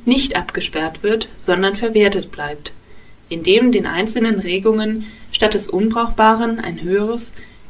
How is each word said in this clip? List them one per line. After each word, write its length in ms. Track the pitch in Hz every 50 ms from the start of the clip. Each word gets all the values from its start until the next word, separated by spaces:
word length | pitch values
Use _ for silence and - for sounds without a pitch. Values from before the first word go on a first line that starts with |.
| -
nicht 320 | 233 262 269 254 - -
abgesperrt 640 | - - - - 185 - - - 156 160 160 156 - -
wird, 260 | 208 220 220 - - - -
sondern 340 | - - 180 185 190 196 202
verwertet 560 | 202 233 226 226 214 208 196 202 190 - -
bleibt, 420 | - - 147 147 151 151 - - - - - - - - - - - - - -
indem 420 | 175 165 160 180 190 226 247 247 233
den 140 | 202 175
einzelnen 520 | - - 170 196 220 - 247 226 226 214 190
Regungen 680 | 185 175 175 196 196 220 220 220 214 214 220 220 220 - - - - - -
statt 220 | - 220 214 208
des 120 | 202 -
Unbrauchbaren 920 | - - 180 208 226 220 233 233 226 - - 220 220 220 220 233 226 226 226
ein 220 | - - 170 160 165
höheres, 500 | 180 185 202 208 214 233 240 - - - - - - - - - -